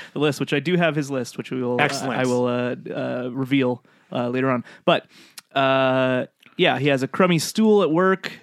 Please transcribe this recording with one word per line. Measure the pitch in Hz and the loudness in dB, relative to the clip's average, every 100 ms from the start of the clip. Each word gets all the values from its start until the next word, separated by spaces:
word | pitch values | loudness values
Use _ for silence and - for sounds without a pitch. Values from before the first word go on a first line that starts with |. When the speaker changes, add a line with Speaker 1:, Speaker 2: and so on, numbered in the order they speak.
| - | -12
Speaker 1:
The | 147 | -2
list, | 147 135 | -2 -2
which | 139 | -2
I | 147 | -2
do | 147 180 | 0 2
have | 165 | 2
his | 147 135 | 0 -4
list, | 135 117 - | -6 -6 -10
which | 120 | -8
we | 131 | -4
will, | 123 123 | -2 0
uh, | |
Speaker 2:
Excellent. | 147 135 135 120 | 0 -2 -4 -2
Speaker 1:
I | 127 | 0
will, | 123 123 | 0 0
uh, | 123 123 127 - | -2 -4 -6 -8
uh, | - 127 123 127 | -8 -6 -6 -6
reveal, | 127 127 139 127 123 _ _ _ | -6 0 2 2 -2 _ _ _
uh, | 127 123 | -6 -4
later | 127 135 | -2 0
on. | 123 - - | 0 -4 -4
But, | - 165 - - - - - | 0 0 -2 -18 -20 -20 -6
uh, | 139 135 135 131 131 131 127 - _ - - | 0 2 2 2 2 0 -2 -4 _ -14 0
yeah, | 170 127 | 0 2
he | 143 | 2
has | 135 | 0
a | 131 | 0
crummy | - 185 165 | 2 2 2
stool | - - 220 208 | 0 2 4 4
at | 165 | 4
work, | 160 185 185 - - | 2 2 0 -4 -14